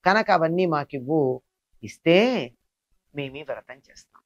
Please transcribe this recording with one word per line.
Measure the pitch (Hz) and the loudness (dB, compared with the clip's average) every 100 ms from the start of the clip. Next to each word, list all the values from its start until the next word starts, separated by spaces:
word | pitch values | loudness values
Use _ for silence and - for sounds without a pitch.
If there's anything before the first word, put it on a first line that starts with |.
| 180 | 2
కనుక | 208 214 185 | 2 2 2
అవన్నీ | 160 170 185 147 | 2 0 0 -2
మాకివ్వు, | 143 143 123 160 131 131 _ _ _ _ | -4 -10 -2 0 0 -2 _ _ _ _
ఇస్తే | 110 - 165 175 240 233 120 _ _ _ _ _ _ | -18 -4 2 4 4 -2 -6 _ _ _ _ _ _
మేము | 143 135 139 | -12 -12 -12
ఈ | 143 | -12
వ్రతం | 110 - 131 _ | -12 -12 -20 _
చేస్తాం. | - _ _ | -20 _ _